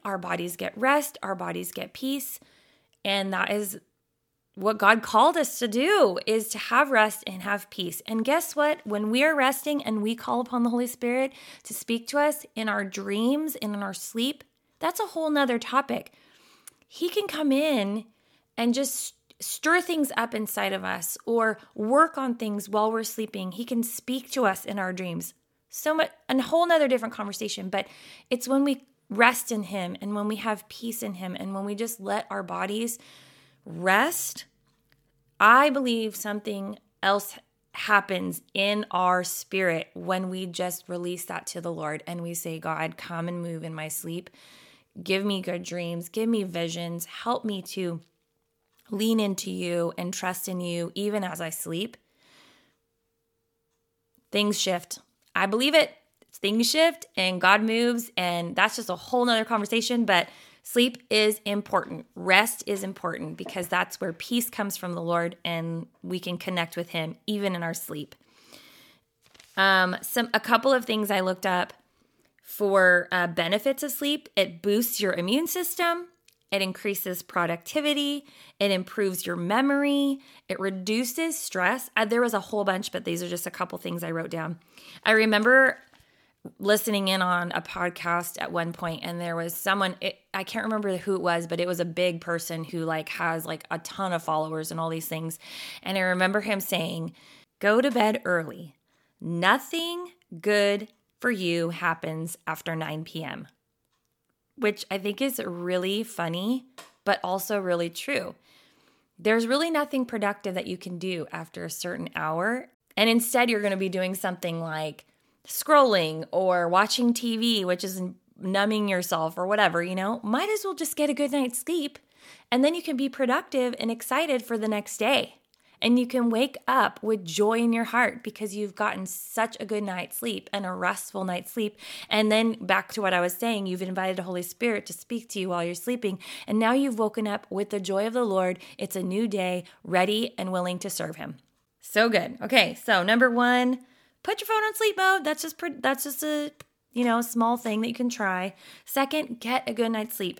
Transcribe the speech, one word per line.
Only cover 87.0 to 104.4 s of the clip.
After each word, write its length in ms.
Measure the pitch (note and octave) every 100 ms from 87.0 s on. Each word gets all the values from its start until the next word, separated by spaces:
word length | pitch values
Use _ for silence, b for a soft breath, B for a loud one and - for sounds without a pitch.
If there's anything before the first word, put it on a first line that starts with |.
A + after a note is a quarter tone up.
| F#3+
in 140 | F#3+
on 300 | F3+ F3 F3
a 80 | -
podcast 800 | - F3+ F3 F3 F3 E3+ E3+ -
at 100 | -
one 220 | E3+ E3+
point, 280 | E3+ E3+ D#3+
and 160 | E3+ E3+
there 160 | E3+ E3+
was 180 | E3+
someone, 420 | E3+ G3 G3+ F#3 F3+
it, 180 | G3 - _
I 100 | G3
can't 220 | F#3 A3+ G#3+
remember 320 | G#3+ G3+ F3+
who 180 | G3+ F#3+
it 60 |
was, 260 | F3 E3+ E3
but 120 | E3+
it 80 | F3
was 120 | F3+
a 60 | F3
big 360 | E3 F3+ E3
person 420 | F3 E3+ - E3
who, 200 | D#3+ E3+
like, 260 | D#3+ D#3+ D3+
has, 360 | - E3+ E3 E3
like, 200 | D#3+ -
a 80 | E3
ton 320 | - - F#3+
of 120 | E3+
followers 480 | E3 D#3 D#3+ D#3+ D#3
and 80 | E3
all 100 | E3
these 180 | E3 D#3+
things. 320 | D#3+ E3 - B B B B
And 160 | F3+ F#3+
I 40 |
remember 400 | F#3 F3+ F#3 G#3
him 180 | G#3 G3
saying, 540 | - F3 E3 E3 E3 B B B B _
"Go 200 | G3+ A3+
to 100 | C4+
bed 300 | A#3 G#3+ - -
early. 500 | E3+ D#3+ F#3 E3 - _ _ _ _
Nothing 920 | E3 E3+ F#3 C4 - E4 E4+ F4 F4 - _ E3
good 480 | G#3 G#3 G3+ G3+ G#3+ _ _ _
for 100 | B3
you 380 | G3+ F3 E3+ E3
happens 680 | E3+ F3 E3 D#3+ D#3+ E3 - -
after 300 | D#3+ - D#3+
nine 300 | D#3 D#3 D#3+
P 180 | D#3+
M," 240 | D3+ - D#3 _ _ _ _ _ _ _ _ _